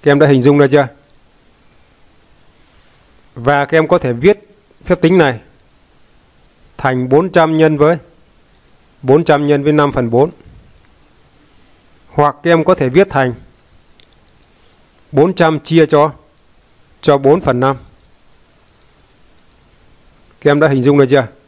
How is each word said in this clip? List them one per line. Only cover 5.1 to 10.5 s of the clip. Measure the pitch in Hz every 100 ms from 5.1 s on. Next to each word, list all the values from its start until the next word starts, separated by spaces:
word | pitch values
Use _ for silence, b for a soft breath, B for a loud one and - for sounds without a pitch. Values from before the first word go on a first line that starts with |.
| 185
này | 147 117 - _ _ _ _ _ _ _ _ _ _ _ _ -
thành | 131 127 127
bốn | 139 185
trăm | 170 160 160
nhân | 160 151
với, | 151 170 - _ _ _ _ _ _ _ _ _
bốn | 131 143
trăm | 165 143 147
nhân | 147
với | 143
năm | 151 143
phần | 131 120
bốn. | 117 156 - -